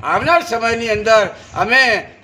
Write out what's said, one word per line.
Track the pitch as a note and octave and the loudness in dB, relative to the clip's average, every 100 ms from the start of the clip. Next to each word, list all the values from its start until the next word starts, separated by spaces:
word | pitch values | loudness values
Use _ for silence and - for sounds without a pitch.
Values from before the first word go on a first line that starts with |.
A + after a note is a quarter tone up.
આવનાર | B2+ F3+ C4+ E4+ | -2 -2 0 0
સમયની | - A#3 A3+ A#3 A#3 | 0 -4 -2 -4 -2
અંદર | G#3 G#3+ A3 F#3+ - - - | -2 2 2 2 -6 -14 -6
અમે | G3 B3+ B3+ G3+ - - | 0 2 2 0 -4 -20